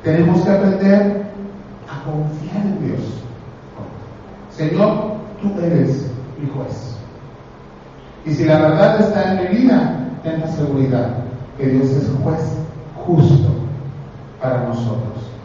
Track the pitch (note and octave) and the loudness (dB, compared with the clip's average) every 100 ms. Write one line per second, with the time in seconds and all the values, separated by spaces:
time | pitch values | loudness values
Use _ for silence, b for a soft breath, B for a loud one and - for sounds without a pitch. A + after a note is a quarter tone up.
0 | E3+ E3 E3+ F3 G3 G3 G3 - G3 G3+ | 2 4 4 4 4 4 4 4 6 6
1 | - - - - - - - - - C#3 | 6 0 -6 -10 -12 -12 -16 -18 -14 -12
2 | C#3+ D3+ D3+ D3+ - G3+ G3+ F3 C#3+ - | -6 -4 -4 -4 -6 -2 -2 0 -2 -2
3 | - - - - - - - - G1+ - | -4 -8 -10 -14 -16 -18 -18 -14 -14 -14
4 | - - - - - - D#3 F3+ G#3+ - | -16 -16 -18 -18 -18 -4 -2 4 4 2
5 | - - - - G3+ F3 E3+ D#3 C3 C3+ | -2 -6 -10 -4 -4 0 2 4 2 0
6 | - - - - C#3 C3+ G#2+ G2+ - - | -4 -8 -12 -8 -8 -6 -8 -8 -10 -14
7 | - - - - - - - - - - | -14 -18 -20 -20 -20 -20 -20 -20 -20 -20
8 | - - D#3+ D3 D#3 D#3 D#3 D#3 - - | -20 -12 -4 0 4 6 6 6 6 6
9 | G3+ - F#3+ F#3+ F3+ A3 B3+ - - - | 2 2 0 0 0 4 6 6 2 -2
10 | - - D#3+ D#3+ D#3+ D3+ C#3+ C#3 C3 A#2+ | -6 -6 -4 -4 -4 -2 0 2 2 2
11 | A#2+ B2 - - - - C3+ B2+ C3 C#3+ | 0 -4 -6 -10 -12 -4 0 2 2 2
12 | - C3 - D#3+ E3 - - - - - | 0 0 0 0 -2 -4 -8 -10 -16 -12
13 | - E3 - - - - - - - - | 0 6 6 6 4 0 -4 -8 -10 -12
14 | - - - - C3 B2 A#2 A#2 A2+ G#2+ | -16 -16 -18 -6 -2 -2 -2 -2 -2 -4
15 | A#2 - - - | -6 -8 -12 -14